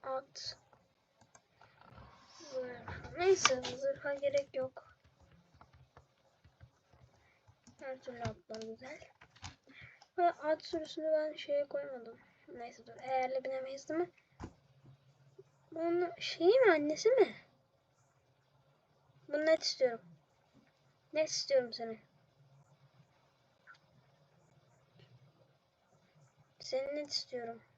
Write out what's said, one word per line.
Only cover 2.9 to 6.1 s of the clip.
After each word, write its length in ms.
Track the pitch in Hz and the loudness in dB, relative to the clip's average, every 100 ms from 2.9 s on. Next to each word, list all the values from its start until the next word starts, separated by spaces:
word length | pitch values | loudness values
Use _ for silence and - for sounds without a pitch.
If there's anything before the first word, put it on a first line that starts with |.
| - - 262 | -12 -12 0
Neyse, 440 | 370 370 - 254 | 6 6 6 2
zırha 520 | 247 254 277 277 285 | -2 -2 -2 -2 -4
gerek 420 | 277 277 277 277 269 | -2 0 0 -2 -6
yok. 420 | 262 - - - _ _ - - _ - - - - - _ | -6 -8 -20 -20 _ _ -20 -20 _ -20 -20 -20 -20 -20 _